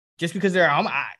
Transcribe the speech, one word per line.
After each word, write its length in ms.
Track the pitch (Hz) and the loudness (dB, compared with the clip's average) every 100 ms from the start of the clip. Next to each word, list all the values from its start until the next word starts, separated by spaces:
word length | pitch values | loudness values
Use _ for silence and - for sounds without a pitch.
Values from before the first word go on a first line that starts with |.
| _ - | _ -8
Just 160 | 165 | -8
because 180 | 185 196 | -2 0
they're 160 | 180 165 | 4 4
at 60 | |
home? 120 | 147 202 | 2 0
I, 180 | 135 113 | -4 -8